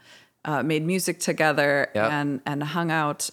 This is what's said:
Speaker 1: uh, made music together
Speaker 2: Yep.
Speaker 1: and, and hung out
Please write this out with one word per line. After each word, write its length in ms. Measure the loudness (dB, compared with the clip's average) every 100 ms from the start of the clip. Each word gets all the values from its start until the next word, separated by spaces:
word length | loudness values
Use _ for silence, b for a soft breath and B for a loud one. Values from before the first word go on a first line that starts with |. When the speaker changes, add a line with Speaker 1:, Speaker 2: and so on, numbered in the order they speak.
| B B B _
Speaker 1:
uh, 180 | -4 -2
made 200 | 0 0
music 360 | 0 -2 -2 -4
together 720 | -2 2 2 4 2 2 0 0
Speaker 2:
Yep. 160 | 0
Speaker 1:
and, 300 | 0 -2 -4 -4
and 180 | -4
hung 280 | -4 -2 0
out 380 | 0 0 -2 -8